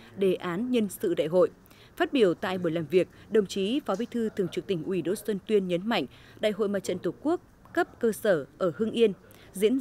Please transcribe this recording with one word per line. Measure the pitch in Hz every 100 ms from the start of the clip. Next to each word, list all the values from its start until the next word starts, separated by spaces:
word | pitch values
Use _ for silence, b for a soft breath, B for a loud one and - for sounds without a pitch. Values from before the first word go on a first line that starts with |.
| B -
đề | 196
án | 175 180 170 247
nhân | 247 208
sự | - 202
đại | 170 156
hội. | 180 170 - - B B -
Phát | 339
biểu | 277 202
tại | 160 202 185
buổi | 180
làm | 160 156
việc, | 180 170 B B
đồng | 220 196
chí | - 190 269 -
Phó | 185
Bí | 240
thư | 240 220
Thường | - 180
trực | - 156
Tỉnh | 185
ủy | 156 190
Đỗ | 156 208
Xuân | - 208 -
Tuyên | 214 190
nhấn | 170 202
mạnh, | 220 135 B B B
Đại | 214
hội | 214 208
Mặt | 196
trận | 185 185
Tổ | 180 -
quốc | 285 349 - _ -
cấp | - 359 -
cơ | 233
sở | 208 220 170 131 -
ở | 180 -
Hưng | 220
Yên | - 226 180 B B B
diễn | - 208 262